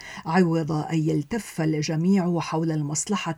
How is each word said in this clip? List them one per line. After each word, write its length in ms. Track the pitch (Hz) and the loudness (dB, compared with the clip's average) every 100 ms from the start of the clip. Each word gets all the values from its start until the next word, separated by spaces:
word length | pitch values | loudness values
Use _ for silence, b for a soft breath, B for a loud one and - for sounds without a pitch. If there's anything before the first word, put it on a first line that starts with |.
| B B B | B B B
عوض 460 | 175 175 165 160 | 4 4 2 0
أن 260 | 151 - 160 | -2 0 0
يلتف 640 | 156 156 143 226 - - | 2 0 -2 -6 -4 -2
الجميع 760 | 156 151 151 160 175 196 175 170 | 0 0 0 0 4 4 4 0
حول 320 | - 160 165 | -2 -2 0
المصلحة 640 | 156 143 151 - 196 170 | 0 -2 -2 -2 -2 -4